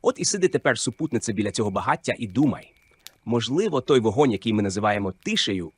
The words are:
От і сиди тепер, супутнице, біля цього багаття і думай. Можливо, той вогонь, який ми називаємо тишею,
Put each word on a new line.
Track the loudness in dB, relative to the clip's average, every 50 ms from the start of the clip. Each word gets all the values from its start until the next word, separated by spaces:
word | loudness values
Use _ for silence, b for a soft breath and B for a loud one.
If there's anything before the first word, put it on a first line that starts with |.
От | 0 0 -2 0
і | -2
сиди | -2 0 2 2 2
тепер, | 2 2 _ 0 0 0
супутнице, | -2 -6 -4 _ -6 -2 -2 -4 -4 -2
біля | -4 -2 -4 -2
цього | -2 -2 -2 -2
багаття | -2 -2 -2 -2 -2 -2 -2 -6 -4 -4
і | -6
думай. | -4 0 2 2 2 2 -2 -10 -20 _ _ _ _ B B B B B B _
Можливо, | -2 -2 -2 0 0 0 0 0 0 -2 -2
той | 2 4 4 4
вогонь, | 4 2 2 4 2 2
який | 2 0 -2 0
ми | 0 0
називаємо | 0 0 -2 0 0 0 0 0 -2 -4
тишею, | -6 _ _ -4 -2 -2 0 0 -2 -4 -4 -8 _